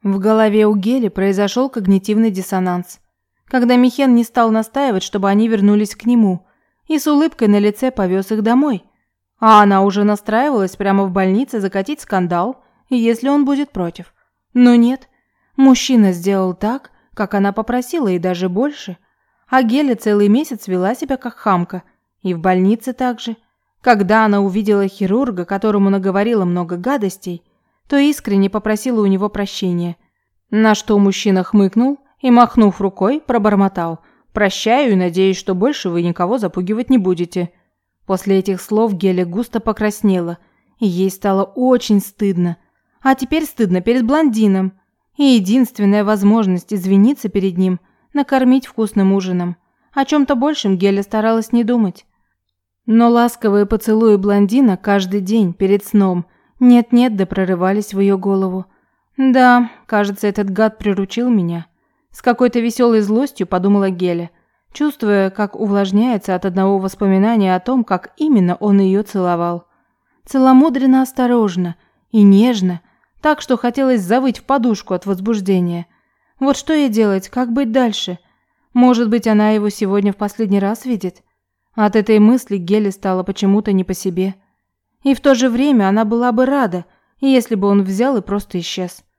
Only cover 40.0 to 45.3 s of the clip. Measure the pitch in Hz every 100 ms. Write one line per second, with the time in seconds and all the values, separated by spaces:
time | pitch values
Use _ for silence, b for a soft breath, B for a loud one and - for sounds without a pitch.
40 | 208 185 170 170 _ _ _ _ 214 175
41 | 190 190 202 190 190 - 254 247 - 202
42 | 190 _ 202 175 175 165 _ _ _ _
43 | 269 269 254 311 311 - 214 180 180 247
44 | 226 294 311 220 214 190 190 _ _ _
45 | _ - 285